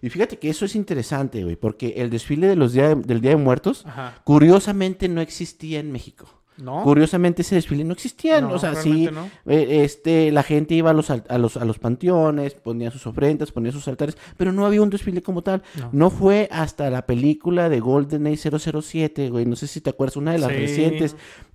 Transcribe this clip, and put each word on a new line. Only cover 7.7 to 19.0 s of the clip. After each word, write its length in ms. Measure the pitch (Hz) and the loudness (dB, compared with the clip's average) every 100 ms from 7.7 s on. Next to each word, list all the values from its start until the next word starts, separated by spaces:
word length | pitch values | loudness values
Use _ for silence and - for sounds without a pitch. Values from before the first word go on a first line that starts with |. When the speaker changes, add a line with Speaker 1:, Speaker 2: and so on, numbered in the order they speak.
| 143 | -4
Speaker 1:
no 100 | 160 | -4
existía, 440 | 180 247 - 320 311 | -8 -10 -6 0 0
Speaker 2:
No, 80 | 240 | 0
Speaker 1:
o 60 | 180 | -2
sea, 160 | 165 | -4
sí, 320 | 156 156 156 160 | -2 0 2 2
Speaker 2:
realmente 60 | 156 185 - - | -2 -12 -12 0
no. 40 | |
Speaker 1:
eh, 320 | 151 131 147 | 2 4 2
este, 480 | 143 - 160 160 156 | 2 0 0 2 4
la 120 | 147 | 2
gente 320 | - 151 151 | 2 0 0
iba 160 | 165 160 | 2 4
a 20 | |
los 160 | 160 151 | 2 0
al-, 160 | 127 - | -4 -2
a 80 | 123 | 0
los, 180 | 117 - | 0 -2
a 80 | |
los 140 | 117 107 | -4 -4
panteones, 760 | 117 123 175 175 156 147 139 | -4 -2 0 2 2 0 -4
ponía 380 | - 113 117 117 | -8 -10 -8 -8
sus 160 | 131 117 | -10 -10
ofrendas, 440 | 107 139 147 151 | 0 0 0 -4
ponía 220 | - 117 | -6 -6
sus 160 | 143 139 | -6 -8
altares, 300 | 131 147 - - - | -6 -6 -8 -16 -4
pero 160 | 185 | -2
no 140 | 190 202 | 0 2
había 160 | 208 | 4
un 80 | 208 | 2
desfile 320 | 202 202 180 | 0 -4 -6
como 180 | 180 175 | -6 -6
tal. 220 | 185 190 - 156 | -4 -4 -6 -12
Speaker 2:
No. 100 | 120 | -4
Speaker 1:
No 180 | 139 170 | 2 2
fue 380 | - 196 208 208 | 4 2 2 0
hasta 380 | 165 156 - 139 | -4 -6 -4 -4
la 160 | 127 123 | -4 -2
película 640 | 120 139 151 170 175 170 | 0 0 0 -2 0 0
de 100 | 131 | 0
GoldenEye 560 | 117 135 143 151 147 151 | 2 0 0 -2 -2 -2
cero 220 | 156 151 | -4 -4
cero 240 | 165 151 | -4 -6
siete, 480 | 151 160 | -6 -4